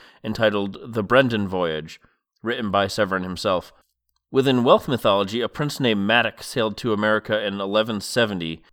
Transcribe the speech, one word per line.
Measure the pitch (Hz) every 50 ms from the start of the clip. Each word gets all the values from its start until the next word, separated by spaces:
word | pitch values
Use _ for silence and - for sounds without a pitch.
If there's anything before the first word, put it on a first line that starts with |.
| - - - _ -
entitled | 110 107 - 117 107 104 104 101 98 95 - - 120 113
The | 117 101
Brendan | 90 120 131 139 123 117 107 101
Voyage, | 92 95 92 90 82 78 78 78 80 - - _ _ _ _ _ _ _ _ -
written | 110 123 131 113 101
by | 92 101 98
Severin | 95 - - 107 92 95 95 90
himself. | 92 90 - - 107 92 87 - - - _ _ _ _ _ _ _ _ _ _ _
Within | - 131 127 135 127 123 120
Welsh | 131 180 214 -
mythology, | - 135 113 - 113 98 101 101 95 107 120
a | 117 104
prince | - - 147 147 - -
named | 135 120 110 101 98
Madoc | 101 113 120 113 110 - - -
sailed | - - 127 110 110 101
to | - - 120 107
America | 101 107 107 107 107 - - 110 107 107
in | 101 98 101
eleven | 98 98 101 107 110 117 110 101
seventy. | - - - 123 117 104 101 90 85 80 82 - _ _